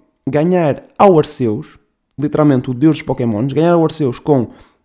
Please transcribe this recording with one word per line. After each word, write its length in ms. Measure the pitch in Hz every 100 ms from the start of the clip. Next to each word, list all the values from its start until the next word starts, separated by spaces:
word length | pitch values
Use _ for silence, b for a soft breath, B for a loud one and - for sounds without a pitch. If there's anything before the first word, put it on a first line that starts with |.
| _ _ -
ganhar 560 | 147 165 185 160 127 - _
ao 200 | 202 165
Arceus, 600 | 147 - 120 107 151 - _ _ _ -
literalmente 540 | 143 147 151 131 123
o 20 |
deus 240 | 123 156 151
dos 80 | -
Pokémons, 480 | 127 120 104 135
ganhar 200 | 135 170
ao 100 | 170
Arceus 340 | 156 - 139 117
com 320 | - 139 110 B B B